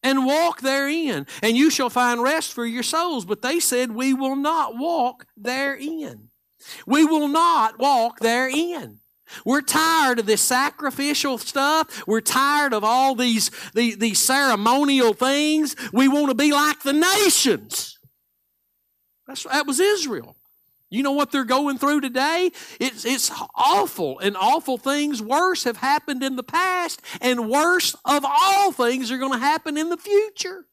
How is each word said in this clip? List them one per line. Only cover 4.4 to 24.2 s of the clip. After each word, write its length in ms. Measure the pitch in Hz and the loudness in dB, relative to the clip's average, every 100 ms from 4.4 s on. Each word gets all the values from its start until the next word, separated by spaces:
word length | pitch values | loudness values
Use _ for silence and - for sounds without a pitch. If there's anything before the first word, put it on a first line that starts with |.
| 285 330 285 233 | 0 0 -2 -4
walk 480 | 302 330 262 254 - - | -4 0 -2 -4 -20 -12
therein. 920 | 208 262 277 277 294 320 294 113 110 _ _ _ - - - | -6 -4 -4 -4 -8 -8 -10 -14 -20 _ _ _ -20 -18 -2
We 200 | 277 311 | 4 4
will 220 | 311 294 | 4 2
not 520 | 302 339 320 220 220 | 2 4 4 0 0
walk 400 | 269 269 233 233 | 2 4 2 0
therein." 800 | 226 240 262 277 339 339 143 104 _ _ _ - | 0 2 0 -2 -2 -6 -12 -16 _ _ _ -10
We're 180 | - 269 | -2 0
tired 580 | 285 311 320 330 277 240 | 2 0 2 4 2 2
of 80 | 214 | 0
this 160 | 208 | 0
sacrificial 960 | - 254 285 - 294 - 285 294 285 240 | 2 0 0 -2 -8 -4 -4 -2 -2 -4
stuff. 640 | - 277 277 311 - - - | -6 -2 2 2 0 -8 -2
We're 160 | 220 | -2
tired 500 | 220 254 277 294 285 | 0 0 2 2 2
of 120 | 220 | 0
all 320 | 214 247 269 247 | 2 2 2 2
these, 340 | 247 226 - - - | 0 0 -2 -6 -6
the-, 220 | 208 233 196 | 0 0 0
these 240 | 226 190 | -2 0
ceremonial 960 | - 269 277 214 214 262 285 269 240 | 0 2 2 2 2 2 2 4 2
things. 600 | 208 254 285 302 311 302 - 247 | 2 0 0 0 0 -2 -6 -4
We 160 | 214 269 | 2 4
want 220 | 285 285 | 4 0
to 60 | 254 | 2
be 160 | 294 | 2
like 320 | 285 302 285 | 4 2 0
the 100 | 277 | -2
nations. 1040 | 294 349 392 403 - 269 156 - - - - _ _ _ _ _ _ _ _ _ _ _ _ - | 2 2 4 4 2 2 0 -4 -10 -10 -14 _ _ _ _ _ _ _ _ _ _ _ _ -16
That's, 160 | 269 - | -14 -4
that 200 | 269 294 | -2 0
was 140 | 262 | 2
Israel. 560 | 381 415 302 190 - - _ _ _ _ _ | 2 2 -2 -6 -10 -20 _ _ _ _ _
You 100 | 208 | -2
know 100 | 277 | 0
what 200 | 277 285 | 0 0
they're 120 | 285 | -2
going 360 | 240 254 285 269 | 0 0 0 0
through 220 | 277 294 | 0 0
today? 500 | 269 240 277 330 359 - - - | 0 -2 0 0 -2 -4 -20 -4
It's, 240 | 262 226 226 | -4 -4 -4
it's 260 | 262 - - - - | -2 -2 -6 -12 0
awful, 640 | 277 370 - - 156 | 4 4 2 -4 -6
and 180 | 131 | -2